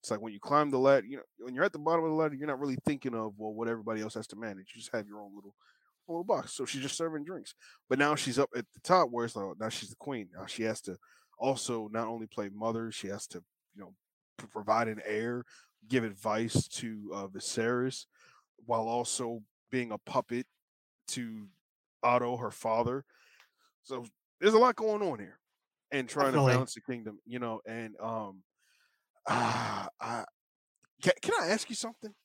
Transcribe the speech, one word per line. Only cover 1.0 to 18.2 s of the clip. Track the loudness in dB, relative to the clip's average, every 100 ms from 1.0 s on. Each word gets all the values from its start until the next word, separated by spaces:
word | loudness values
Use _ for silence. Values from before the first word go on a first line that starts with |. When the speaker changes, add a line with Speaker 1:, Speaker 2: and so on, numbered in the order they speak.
| 4
Speaker 1:
you | -14
know, | -14 _
when | -8
you're | 0
at | 0
the | 2
bottom | 2 4
of | 4
the | 2
ladder, | 0
you're | 0 -4
not | -2
really | -2 -2
thinking | -2 -2 -2
of, | -2 -4 -6
well, | -8
what | -4 -2
everybody | -2 -4 -4
else | -4
has | -8 -10
to | -10
manage. | -10 -10 -16
You | -18
just | -6
have | -6 -6
your | -14
own | -16
little, | -18 -20 _ _ _ _ _ -8
little | -6
box. | 2 0 0
So | -6 -4
she's | -4
just | -6 -4
serving | -4 -4
drinks. | -8 -12 -14 -20 -20 -20 _
But | 4
now | 4
she's | 4 2 2
up | 2
at | 0 -6
the | -12
top | 4 6 6
where | 2
it's | -2 -2
like, | -6 -4
now | -4
she's | -6 -12
the | -12
queen. | -6 -6 -6
Now | -12 -10
she | -2
has | -2 -2
to | -8 -12 _ _ _ -2
also | -2 0 -2 -4 -2
not | -2 -2
only | -4 -6
play | -6 -6
mother, | -2 -2 -2 -4
she | -6 -8
has | -8 -10
to, | -14 _ _ _
you | -20
know, | -20 -20 _ _ _ -20
p-, | -10
provide | -6 2 4 4
an | -2 -2
heir, | -2 0 -4 -8 -20 _ _ 0
give | 0
advice | 0 -2 0 0 2 0 0
to, | -8 -8 -8 -8
uh, | -8 -8
Viserys, | -8 -6 0 0 2 0 -4 -14 _